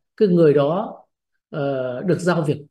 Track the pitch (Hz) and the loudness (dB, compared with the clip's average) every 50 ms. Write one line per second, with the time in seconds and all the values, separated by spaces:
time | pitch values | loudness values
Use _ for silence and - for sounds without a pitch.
0 | _ _ _ - 220 190 175 170 170 151 139 143 139 147 165 196 226 269 - - | _ _ _ 0 2 2 4 4 6 6 4 4 2 2 0 -2 -6 -8 -12 -18
1 | _ _ _ _ _ _ _ _ _ _ - 156 139 139 135 131 127 127 123 127 | _ _ _ _ _ _ _ _ _ _ -10 -8 -6 -6 -6 -6 -6 -8 -8 -6
2 | 202 180 156 180 170 180 170 170 151 151 139 151 - - | -4 -2 -2 -2 0 -2 -2 0 -2 -2 -4 -6 -8 -16